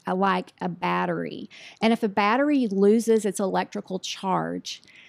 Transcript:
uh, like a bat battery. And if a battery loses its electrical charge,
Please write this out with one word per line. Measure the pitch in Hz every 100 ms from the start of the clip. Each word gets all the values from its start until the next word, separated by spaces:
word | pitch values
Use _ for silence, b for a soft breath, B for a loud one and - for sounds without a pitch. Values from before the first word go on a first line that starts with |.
| -
uh, |
like | 185 196 185 185 -
a | 180
bat | 175 180 180
battery. | 175 165 165 - - B B B
And | 226
if | 233
a | 214
battery | 202 202 247 294 285 233
loses | 196 202 226 220 226 202
its | 185
electrical | 190 185 185 208 - 185
charge, | - - 190 175 165 175 - - b b